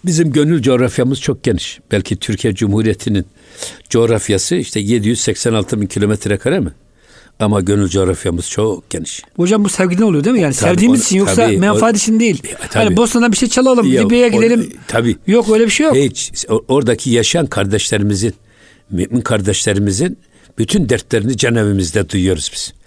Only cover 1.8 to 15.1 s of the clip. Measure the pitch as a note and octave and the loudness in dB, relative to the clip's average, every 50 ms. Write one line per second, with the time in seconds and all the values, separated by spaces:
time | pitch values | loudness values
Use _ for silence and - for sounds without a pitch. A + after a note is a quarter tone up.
1.8 | _ _ G#2 G2+ F#2+ - G#2+ - - - G#2+ - - A2+ F#2+ - A2+ G2+ G2 A2 | _ _ -4 -4 -2 -4 -6 -6 -4 -6 -6 -2 -2 -4 -2 0 0 0 0 0
2.8 | A2 A2 G2+ - - A2+ G#2 G2 - - _ _ - - - - - - - - | 0 0 -2 -2 -4 -2 -2 -2 -4 -6 _ _ -20 -20 -18 -16 -16 -16 -16 -18
3.8 | - _ - A#2 A#2 A2+ - F2 - - G#2 F#2+ - - F3 F3+ A#2+ - - - | -8 _ 0 2 2 2 2 0 0 0 -2 -2 0 -2 -2 -2 -2 -4 -6 -6
4.8 | G2 G#2 A2+ A#2 G2+ G#2+ A#2+ - - - G2 - - A#2+ A2+ G#2+ G2 - B2+ G#2+ | -2 0 0 0 0 0 -2 0 -2 -4 -4 -2 -2 -2 0 0 -2 -2 -4 -4
5.8 | G#2 F#2+ - G2+ G#2 G#2 G#2+ G#2 - G2 G#2 F#2+ - C3 E3+ F#3+ A#2+ D#2+ - _ | -4 -4 -2 -2 0 0 0 -2 -2 -4 -4 -2 -2 -2 -2 0 -2 -4 -8 _
6.8 | _ _ _ _ _ _ - - - - _ _ A2 G#2 G#2 G2+ F2+ F#2+ G2+ G2+ | _ _ _ _ _ _ -20 -20 -20 -20 _ _ -2 0 0 0 0 0 0 0
7.8 | G2+ F2+ E2 G2 F#2+ F2+ F2+ - - F#2+ E2 E2+ E2+ - - - G#2+ A2 F#2+ E2+ | 0 0 0 0 0 0 -2 -2 -4 -4 -4 -4 -6 -6 -4 -2 -2 -2 -2 -6
8.8 | _ _ - - D#2+ - - - - _ _ - F3 F3+ A3 G#3+ G#3 G3 - - | _ _ -10 -10 -8 -10 -12 -16 -18 _ _ -2 0 0 2 0 0 -2 0 0
9.8 | F#3 F3+ F3 F3+ A3+ G#3+ E3+ D3 C#3+ G#3+ B3+ A3+ E3+ C#3+ C3 - - - F3+ F3 | 0 0 2 2 2 2 2 2 2 2 2 2 2 0 0 0 0 0 2 4
10.8 | G#3+ A#3+ C4 B3 - - F#3 F#3+ G3+ G3+ F#3+ - - - - F#3 F#3 G3+ G#3 G#3+ | 4 4 4 2 2 0 0 2 2 2 2 2 2 2 2 2 2 2 4 4
11.8 | A3 A3+ A3 G3+ - A3 A3 A3 A#3 A3+ F3 C4+ - - - - - - - G#3+ | 2 2 2 0 0 0 2 2 2 2 0 -2 -6 -12 -14 -14 -14 -4 0 0
12.8 | A3+ G#3 F3+ G3 A#3+ A3+ - A#3 A#3 A#3 G3 - C4 - - B3+ C4 C4 B3+ A#3+ | 2 2 4 2 2 2 2 2 2 2 2 0 0 0 2 2 2 4 4 2
13.8 | A3+ - - - A3 G3+ A#3+ A#3+ B3 A#3+ G#3 G#3+ A3 A#3 A#3+ A#3 - - - - | 2 2 2 2 2 2 4 4 4 4 4 2 2 2 2 0 0 -4 -10 -18
14.8 | - - - A#2 A#2+ A#2+ | -14 -4 -2 0 0 0